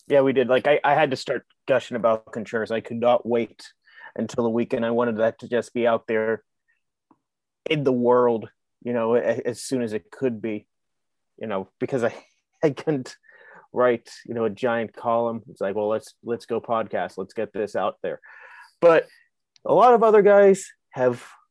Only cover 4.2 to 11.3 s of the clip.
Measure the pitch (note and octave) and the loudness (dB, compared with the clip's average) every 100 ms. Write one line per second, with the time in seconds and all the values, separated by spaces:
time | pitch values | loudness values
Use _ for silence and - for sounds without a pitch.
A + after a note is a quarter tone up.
4.2 | A2 - A#2 A#2 A2 B2+ A2+ A#2 A#2+ G#2+ | -6 -2 -2 -2 -2 -2 -2 0 0 0
5.2 | A2+ - A#2 A#2 - B2 A#2 A2+ - A2 | -2 -2 -4 -4 -4 -2 0 0 0 -2
6.2 | A2 A2 _ _ _ _ _ _ _ _ | 0 -4 _ _ _ _ _ _ _ _
7.2 | _ _ _ _ - D#3 C3+ B2+ A#2+ B2 | _ _ _ _ -4 -2 0 0 2 4
8.2 | B2 A2+ A2+ _ _ _ B2 A#2+ A2+ A#2+ | 2 0 -6 _ _ _ -8 -4 0 0
9.2 | G2+ A#2 - A2+ - C3 A#2 G#2+ - - | 0 -2 -6 -8 -6 -4 -4 -6 -10 -6
10.2 | C3 A2 A2+ G#2+ - _ _ _ _ _ | -6 -4 -8 -8 -12 _ _ _ _ _
11.2 | _ | _